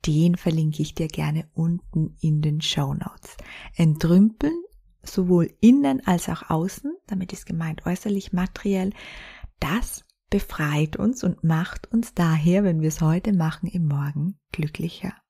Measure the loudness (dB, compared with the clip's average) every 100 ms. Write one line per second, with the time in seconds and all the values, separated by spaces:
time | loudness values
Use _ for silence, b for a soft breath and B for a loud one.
0 | 2 4 4 2 0 0 0 -2 -6 -4
1 | -6 -4 -4 -4 -6 -4 -2 -2 -4 -4
2 | -4 -2 0 2 0 -2 -2 -2 -2 -4
3 | -8 -14 -20 -20 B B B 2 2 4
4 | 4 6 6 4 -2 -2 -8 -20 _ _
5 | -6 -2 4 4 2 _ 8 8 4 0
6 | 0 0 -2 -8 -2 -2 -2 -6 -10 -10
7 | -8 -8 -6 -10 -8 -6 -6 -4 -4 -4
8 | -2 -4 -2 -2 -2 -4 -2 0 -2 B
9 | B B B B B _ -4 -2 -4 -8
10 | _ _ _ -2 -2 -4 -2 0 0 0
11 | -2 0 -2 0 0 0 -2 -8 -2 -2
12 | -2 0 2 2 4 4 2 2 0 2
13 | 2 2 2 2 0 -2 -6 -2 0 0
14 | -2 -2 -4 -6 _ -6 -6 -4 -8 -6
15 | -10 -12 _